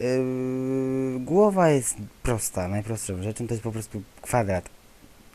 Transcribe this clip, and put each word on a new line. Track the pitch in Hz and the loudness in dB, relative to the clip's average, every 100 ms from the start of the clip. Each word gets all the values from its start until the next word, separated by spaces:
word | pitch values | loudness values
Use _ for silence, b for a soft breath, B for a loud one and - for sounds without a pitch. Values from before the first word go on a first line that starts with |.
y, | 123 127 127 127 127 131 131 135 131 131 131 127 | 0 0 0 -2 -2 -2 -2 0 0 0 -2 -4
głowa | 127 175 208 190 170 | 0 4 4 6 6
jest | 139 120 - 104 - | 6 2 -4 -10 -6
prosta, | - 113 - - 90 | -2 0 -2 -2 -2
najprostszą | 101 104 113 - 92 | -2 -4 -6 -4 -4
rzeczą | 101 107 117 | -4 -4 -4
to | |
jest | 113 | -4
po | 113 | -4
prostu | 110 107 107 95 - | -6 -8 -10 -12 -16
kwadrat | - 127 101 92 - - - - - - - | -2 0 2 0 -4 -16 -20 -20 -20 -20 -20